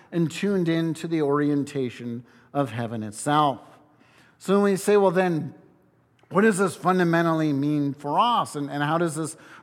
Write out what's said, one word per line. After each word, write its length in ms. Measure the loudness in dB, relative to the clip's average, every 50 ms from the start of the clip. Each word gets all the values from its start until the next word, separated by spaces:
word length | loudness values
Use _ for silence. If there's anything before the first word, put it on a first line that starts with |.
| -14 _
and 200 | -2 -2 -2 -2
tuned 360 | -2 -2 -2 0 0 0 0
into 400 | 0 0 0 -2 -2 -4 -6 -6
the 140 | -4 -2 0
orientation 1040 | 0 2 2 2 2 2 0 0 -2 -4 -4 -6 -6 -6 -8 -10 -12 -10 -10 -12 -14 -16 -20 -20 _ _ -4
of 180 | -4 -2 -2
heaven 320 | -4 -6 -6 -6 -6 -8 -10
itself. 560 | -10 -10 -6 -2 0 2 2 2 2 0 -4 -10 -20 -20 -20 _ _ _ _ _ _ _ _ -20 _ _ _
So 160 | -2 0 2
when 80 | 2 2
we 140 | 2 0
say, 200 | 0 2 2 4
"Well, 140 | 4 4 4
then, 420 | 4 2 2 2 0 -2 -4 -8 -12 -16 -20 -20 _ _ _ _ _ _ _ _ _ _ _ -2
what 100 | 2 4
does 160 | 4 4 4
this 180 | 2 0 -2 -2
fundamentally 800 | -2 0 2 2 2 2 2 2 2 2 2 2 0 0 0 0
mean 400 | 0 0 0 0 0 -2 -2 -4
for 240 | -6 -6 -2 0
us, 380 | 2 2 2 2 0 -2 -2 -6
and, 160 | -8 -8 -6
and 100 | -4 -2
how 160 | 0 0 0
does 160 | 0 0 -2 -2
this 240 | -4 -6 -8 -8 -14 -20 -20 -20 -20